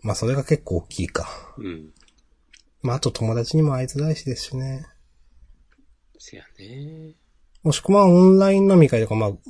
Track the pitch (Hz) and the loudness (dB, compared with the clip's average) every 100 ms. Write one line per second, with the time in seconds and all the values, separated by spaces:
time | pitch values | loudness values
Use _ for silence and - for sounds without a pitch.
0 | 107 104 117 139 - 156 - 87 - - | -8 -4 -4 -4 -2 -4 -2 -8 -6 -10
1 | 90 - - - - - 98 80 78 _ | -8 -6 -10 -16 -20 -16 -14 -14 -18 _
2 | _ _ _ _ _ _ _ _ 127 131 | _ _ _ _ _ _ _ _ -8 -4
3 | 131 - 113 117 117 156 151 131 127 139 | -6 -4 -6 -4 -2 0 0 -2 -6 -6
4 | 156 151 135 117 - 131 135 135 160 _ | -6 -6 -8 -10 -10 -10 -10 -12 -16 _
5 | _ _ _ _ _ _ _ _ _ _ | _ _ _ _ _ _ _ _ _ _
6 | _ _ - - - _ 104 131 147 160 | _ _ -20 -20 -20 _ -20 -16 -16 -18
7 | 160 _ _ _ _ _ 160 - - 202 | -20 _ _ _ _ _ -4 -2 2 4
8 | 190 175 185 190 196 196 196 180 147 117 | 6 6 8 6 4 2 4 6 6 2
9 | 113 110 107 98 | -2 -2 -2 -6